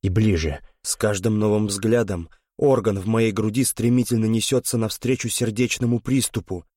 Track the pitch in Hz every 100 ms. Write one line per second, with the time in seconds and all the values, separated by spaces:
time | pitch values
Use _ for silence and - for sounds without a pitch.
0 | 95 90 110 87 80 69 - _ - -
1 | 107 101 107 107 107 107 107 98 110 120
2 | 107 92 82 _ _ - 143 127 104 98
3 | 92 113 113 104 107 110 127 - 117 123
4 | 120 117 110 113 - 131 - 120 113 -
5 | 120 127 117 - 120 107 123 - 120 117
6 | - 135 117 117 - 90 -